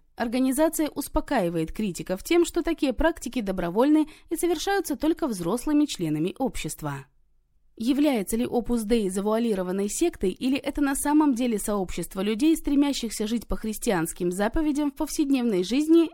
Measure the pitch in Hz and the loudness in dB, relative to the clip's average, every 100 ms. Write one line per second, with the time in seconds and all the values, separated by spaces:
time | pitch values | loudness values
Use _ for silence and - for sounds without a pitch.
0 | _ - 233 247 262 262 320 320 302 - | _ -6 -2 0 0 2 2 2 -4 -4
1 | - 311 311 269 175 170 160 - 214 165 | -4 -2 0 0 0 0 -4 -4 -4 -4
2 | 156 185 - 339 339 349 330 311 269 220 | -6 -6 2 2 2 0 -2 -2 -2 2
3 | 311 330 247 254 196 185 175 190 277 302 | 2 0 -6 -4 -4 -2 -2 2 6 6
4 | 302 - - 320 330 339 - 403 - 285 | 4 -4 -8 -2 0 0 0 -2 -2 -2
5 | 311 320 302 196 170 240 - 294 302 - | -2 0 -2 -2 -2 -2 0 2 2 -2
6 | 160 151 170 - 247 - 156 - 151 135 | -2 0 -2 -2 -4 -4 -8 -8 -8 -8
7 | 135 _ _ _ _ _ _ - 226 277 | -14 _ _ _ _ _ _ -6 0 2
8 | 294 240 185 226 247 240 - 240 208 240 | 4 2 0 -2 0 -2 0 -2 2 0
9 | 196 190 202 220 233 190 180 196 202 - | 0 -2 0 0 0 -2 -2 -2 -2 0
10 | 339 - 196 - 254 277 - 285 277 277 | -2 0 -4 -2 -2 -2 -2 -2 -2 0
11 | 294 302 302 233 247 208 - 208 180 - | 2 4 4 2 0 -2 0 -2 -2 -6
12 | 170 190 202 220 311 311 - 277 285 269 | -6 -4 -2 2 2 2 2 2 2 0
13 | 226 - 202 233 - 185 220 208 247 180 | -6 -4 -4 -4 -2 -4 -4 -4 0 0
14 | 160 - 175 180 208 330 302 285 294 - | 0 -2 -4 0 0 0 0 0 -2 -2
15 | 311 - 285 269 240 185 185 254 302 330 | -6 -2 0 2 2 0 0 0 6 6
16 | 330 | 4